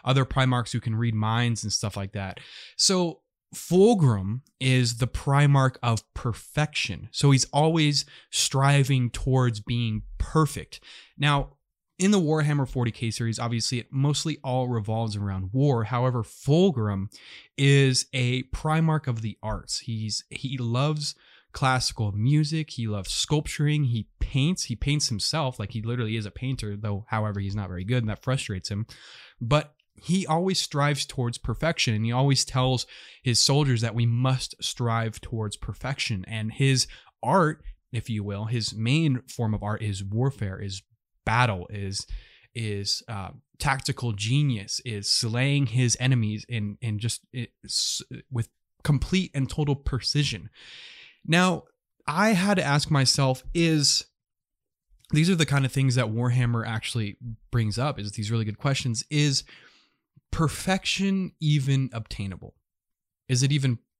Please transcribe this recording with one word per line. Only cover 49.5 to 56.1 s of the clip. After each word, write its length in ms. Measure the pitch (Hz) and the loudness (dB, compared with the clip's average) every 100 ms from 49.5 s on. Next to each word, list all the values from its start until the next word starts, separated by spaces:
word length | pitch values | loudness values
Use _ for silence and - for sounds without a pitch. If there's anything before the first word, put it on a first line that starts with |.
| - 147 139 | -2 -2 -2
precision. 720 | - 127 - 147 143 101 - - - - - - - _ | -2 -4 -2 0 0 -2 -12 -20 -20 -20 -20 -20 -20 _
Now, 420 | - 170 185 170 - _ _ _ - | 0 2 2 0 -8 _ _ _ -6
I 220 | 156 214 | 0 2
had 260 | 180 196 190 | 4 2 2
to 80 | |
ask 260 | 139 147 - | 2 2 2
myself, 540 | 143 127 - 135 131 - | 2 2 2 2 0 -4
is, 520 | 170 165 156 139 - - _ _ _ _ _ _ _ _ _ - | 0 2 4 2 0 -2 _ _ _ _ _ _ _ _ _ -2
these 180 | 151 170 | 2 4
are 60 | 175 | 2
the 100 | 151 | 2
kind 180 | 139 | 2
of 80 | 135 | 0
things 220 | 139 135 | 2 2
that 140 | 123 | 2
Warhammer 580 | 113 | 0